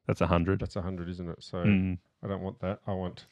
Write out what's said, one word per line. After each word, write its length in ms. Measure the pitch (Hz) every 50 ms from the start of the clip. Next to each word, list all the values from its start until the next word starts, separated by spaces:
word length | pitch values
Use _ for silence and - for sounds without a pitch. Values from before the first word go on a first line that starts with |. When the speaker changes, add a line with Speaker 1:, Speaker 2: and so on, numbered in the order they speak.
| -
Speaker 1:
That's 140 | - - -
a 60 | 87
hundred. 320 | 82 85 87 82 95 98 98
Speaker 2:
that's 160 | 104 98 -
a 60 | 101
hundred, 280 | 85 92 92 87 85 87
isn't 200 | 90 90 90 85
it? 140 | 82 - -
So 160 | - - 90
Speaker 1:
Mm. 400 | 87 104 101 92 95 92 90 87 _ _ _ - -
Speaker 2:
I 40 |
don't 140 | 101 98 92
want 180 | 92 95 - -
that. 200 | - 92 104 - -
I 60 | 107 98
want 320 | 92 92 87 - - - _